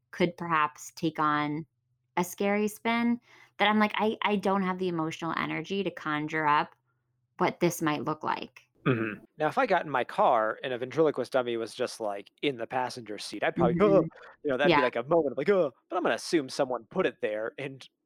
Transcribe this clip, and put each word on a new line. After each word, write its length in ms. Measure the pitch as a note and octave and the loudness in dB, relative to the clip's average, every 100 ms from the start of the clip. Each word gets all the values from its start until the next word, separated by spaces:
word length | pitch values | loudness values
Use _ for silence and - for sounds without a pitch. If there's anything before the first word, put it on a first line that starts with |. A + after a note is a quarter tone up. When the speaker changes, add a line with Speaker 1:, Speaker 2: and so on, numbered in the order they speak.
| _ | _
Speaker 1:
could 240 | - F3 - | -2 -2 -2
perhaps 560 | E3+ D#3+ D3+ - - - | -2 0 0 -2 -18 -6
take 220 | E3 D#3+ | -4 0
on 460 | D3+ D3 D3 D3+ D#3+ _ _ _ _ - | 0 2 0 -4 -8 _ _ _ _ -4
a 80 | |
scary 440 | F#3 - G3+ G#3 G#3 | -4 -2 0 2 0
spin 520 | - A#3 A#3 A#3 A#3+ _ - - - | -2 -2 0 0 -2 _ -20 -12 0
that 100 | G3+ | 2
I'm 100 | G#3+ | 4
like, 140 | G#3 - | 2 2
I, 200 | G#3+ A3+ | -2 0
I 140 | G3 G#3 | 0 0
don't 260 | G3 G3 | 2 2
have 160 | F#3 F#3 | 0 -2
the 100 | F#3 | -2
emotional 460 | E3+ D#3 D#3+ E3 - | -2 -2 -4 -4 -4
energy 460 | D3+ D#3+ D#3+ G3 | -4 -4 -4 -4
to 60 | F3+ | -4
conjure 560 | - D#3 D3+ D3+ D#3+ D3+ | -4 -4 -4 -2 0 2
up 280 | D3 E3 _ _ _ _ _ _ - | 2 0 _ _ _ _ _ _ -2
what 220 | D#3+ - | -2 2
this 220 | E3+ - | 0 2
might 220 | D#3+ D3 | -2 -2
look 200 | B2+ D#3 | -4 -4
like. 380 | - - - - _ _ D3+ | -4 -4 -8 -18 _ _ -2
Speaker 2:
Mm-hmm. 360 | A#2 A2+ G2+ - - | 0 -2 -8 -14 -4
Now, 100 | D3+ | -2
if 80 | F#3 | 0
I 80 | C4 | 2
got 180 | F3 | 2
in 60 | D#3+ | 0
my 140 | C3 | -2
car 540 | A#2+ - G3+ A#2+ A2 - | -2 2 4 4 2 -2
and 100 | C3+ | -6
a 60 | B2 | -6
ventriloquist 540 | B2+ C3+ D#3+ C3+ A#2+ | -4 2 2 2 -2
dummy 240 | C3 A#2+ A#2 | 0 0 -2
was 180 | A2 | -4
just, 260 | - A#2 - | -4 -6 -4
like, 300 | G#2+ G2+ G2+ _ | -6 -6 -10 _
in 160 | D3 B2 | -4 -4
the 80 | A2+ | -4
passenger 500 | C3 B2 B2+ G#2+ G2+ | -4 -4 -6 -10 -12
seat, 240 | - - | -10 -4
I'd 140 | E3 E3 | -2 2
probably, 200 | - E3+ | 2 4
<laughs> 20 | |
Speaker 1:
Mm-hmm. 260 | G#3 G3 E3 - - - | 6 6 2 -4 -20 -8
Speaker 2:
you 60 | D3 | -4
know, 80 | B2+ | 2
that'd 160 | C#3+ | 4
be, 80 | D3+ | 4
Speaker 1:
Yeah. 0 | |
Speaker 2:
like, 140 | C3+ A#2 | 4 0
a 60 | |
moment 300 | C3 E3+ D3 | 0 2 2
of, 60 | B2 | 0
like, 100 | D#3 | 2
"Ugh," 240 | G3 D3 - - | 2 2 -2 -8
but 80 | F4+ | -2
I'm 60 | |
gonna 120 | B3 A2+ | 0 0
assume 340 | - E3 C3 | 0 0 0
someone 340 | - C3+ A#2+ A2+ | -2 -2 -2 -4
put 160 | F#3 D#3+ | 0 0
it 100 | - | 0
there, 300 | A2+ G#2+ A2+ - | -4 -2 -6 -8
and 320 | C#3 C3+ - _ | -10 -12 -20 _